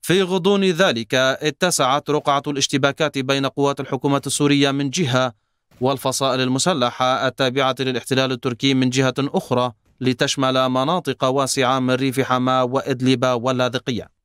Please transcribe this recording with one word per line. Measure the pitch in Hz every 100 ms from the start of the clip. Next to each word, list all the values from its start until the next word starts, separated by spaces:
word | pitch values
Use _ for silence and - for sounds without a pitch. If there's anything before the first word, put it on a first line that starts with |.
في | - 180
غضون | 185 190 175 202
ذلك | 190 165 190 117 113
اتسعت | 131 131 135 151 143 180 - 131 139 147
رقعة | 147 147 139 147
الاشتباكات | 143 135 139 139 135 151 139
بين | 131 139 139
قوات | - 139 139
الحكومة | 135 131 147 139 135
السورية | - 143 143 139
من | 139 143
جهة | 131 156 127 127 113 _ _ _ _
والفصائل | 127 135 135 127 135 127
المسلحة | 127 131 175 175 120 - 127 127 131
التابعة | - 135 127 131 127
للاحتلال | 131 123 - 131 131
التركي | 127 135 120 135
من | 135 127
جهة | 127 131 127
أخرى، | 139 190 - 123 123 110 _ _
لتشمل | 131 123 143 - 131 131 131
مناطق | 127 131 180 151 127
واسعة | 135 131 135 - 123 131
من | 127
ريف | 127 135 123
حماة | 123 127 127 127
وإدلب | 127 131 - 131 127 131
واللاذقية. | 127 123 120 127 123 123 - 113 78 _